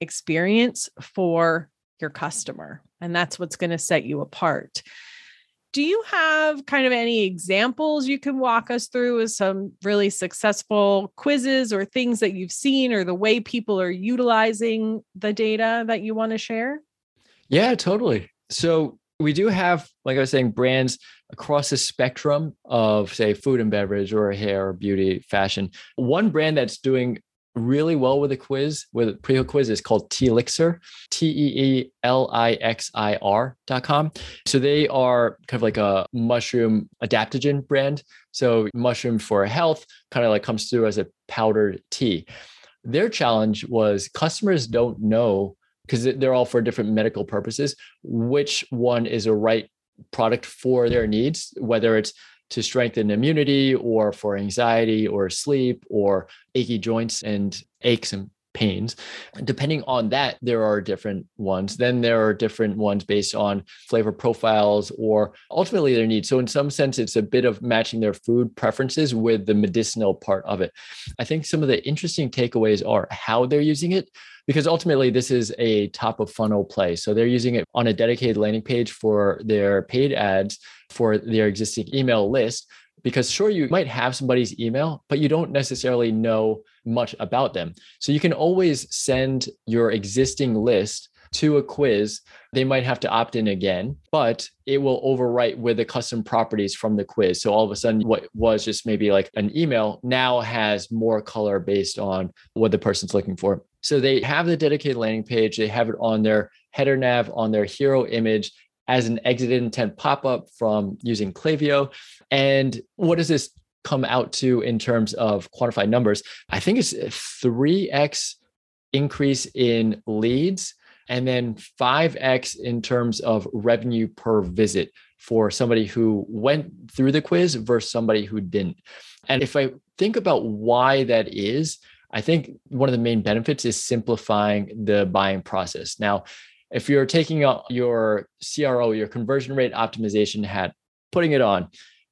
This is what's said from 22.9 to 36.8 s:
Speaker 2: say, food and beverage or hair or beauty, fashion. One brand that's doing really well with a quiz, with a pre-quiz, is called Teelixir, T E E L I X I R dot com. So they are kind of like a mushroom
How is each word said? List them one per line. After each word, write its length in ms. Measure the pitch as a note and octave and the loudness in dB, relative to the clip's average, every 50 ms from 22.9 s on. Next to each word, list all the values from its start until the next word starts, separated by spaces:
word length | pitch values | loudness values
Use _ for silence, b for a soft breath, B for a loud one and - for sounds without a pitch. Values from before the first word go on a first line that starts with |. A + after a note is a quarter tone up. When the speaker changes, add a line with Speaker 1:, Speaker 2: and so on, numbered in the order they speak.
| G#2+ G#2+ G2+ F#2 - | 2 2 0 -2 -2
Speaker 2:
say, 200 | - A2+ G#2 G2+ | 0 0 0 0
food 260 | - - C#3 C3 A#2+ | 0 0 0 0 2
and 100 | A2+ G#2+ | 2 0
beverage 440 | G#2+ G2+ G2+ F#2+ G2+ G2+ G2+ F#2+ G#2+ | 0 0 0 0 -2 -2 -2 -2 0
or 180 | G#2+ G#2 G2+ | 0 0 0
hair 380 | G2 G2 G#2+ G2+ G2 F#2+ F#2+ G2 | -2 -2 -2 -2 -2 0 -2 -4
or 40 | F#2+ | -4
beauty, 460 | F2 G#2 G2+ G2 F#2+ F#2+ F#2+ F#2 - - - | -4 -4 -2 0 2 2 0 0 -2 -4 -2
fashion. 420 | - G2+ G2 G2 - G2 G2 F#2 B B B B B | 0 0 0 0 -2 -4 -6 -6 B B B B B
One 340 | B B2+ A#2+ D3 F3+ A3 G#3+ | B 0 0 2 2 2 2
brand 280 | D3+ D#3 D#3 D#3 D#3 C#3+ | 2 2 0 2 2 0
that's 200 | B2+ G#2+ - - | 0 -2 -4 -4
doing 400 | - C3 C3 B2+ B2 B2 A2+ - _ _ _ _ _ _ - | -2 0 0 2 0 -2 -4 -6 _ _ _ _ _ _ -8
really 420 | A#2+ A#2 A#2+ C3+ D3 D#3 E3 E3 | -4 -2 0 2 2 2 2 2
well 240 | C#3+ B2+ B2+ C3+ C#3+ | 2 2 2 2 2
with 120 | C#3+ C#3 | 0 0
a 60 | C3+ C3 | -2 -4
quiz, 480 | - - C3+ C3+ C#3 D3+ D3+ - - _ - | -6 -6 -4 -4 -4 -4 -6 -8 -10 _ -2
with 160 | A#2 A#2+ A2 | 0 0 0
a 40 | G2 | -2
pre-quiz, 560 | - - - C3 C3 C3 - - C#3+ C3+ A2+ | -4 -2 0 2 2 2 0 0 0 2 2
is 100 | G#2+ G2 | 0 -2
called 300 | - - A2+ G#2 G#2 - | 0 0 0 0 0 -2
Teelixir, 720 | - - C3 B2+ A2+ A#2+ A#2+ - - - E3 E3+ E3+ E3+ B B B B B B | -4 0 2 4 4 2 2 0 0 0 2 0 0 -2 B B B B B B
T 180 | - - E3 D#3+ | -4 -2 0 0
E 260 | D3+ - D3 C#3 - | 2 2 0 0 0
E 360 | C3 C3+ C3+ C3 C3 B2 - _ _ - | 2 2 2 2 2 0 -4 _ _ 0
L 260 | A#2+ B2+ C3 B2+ - - | 2 2 2 2 0 0
I 200 | A#2 A#2 A#2 A2+ | 2 2 2 2
X 380 | - - A2+ A2+ - - - - | 0 0 -2 -4 -4 -6 -8 -6
I 200 | A2+ G#2+ G#2 G#2 - | -4 -2 -2 -2 -2
R 340 | - G2+ G2+ A2 A#2+ C3 B2+ _ _ | 0 0 2 2 0 -2 -6 _ _
dot 180 | - C3 B2+ B2 | -4 -4 -4 0
com. 280 | - D3 D3 D#3 D#3 - B B B B B B | 0 2 2 2 0 -4 B B B B B B
So 140 | - - C3+ | 0 0 2
they 280 | B2 C#3+ D3 D3+ D3 - | 2 2 2 2 2 2
are 480 | C3 C3+ B2+ B2+ B2 A#2+ A#2+ A2+ - - _ - | 2 2 2 2 4 4 2 2 0 -6 _ -8
kind 120 | C3 A#2+ | -4 0
of 40 | A#2 | 0
like 140 | A2 G#2+ A2 | 0 2 2
a 280 | G#2 G2+ G2 F#2+ F2+ - - | 2 2 2 2 0 -2 -4
mushroom 760 | A#2+ A2+ A#2 A#2+ A#2+ A2+ - - B2 A2+ A2+ A2 G#2+ | -2 0 0 0 0 -2 -2 0 2 2 2 2 2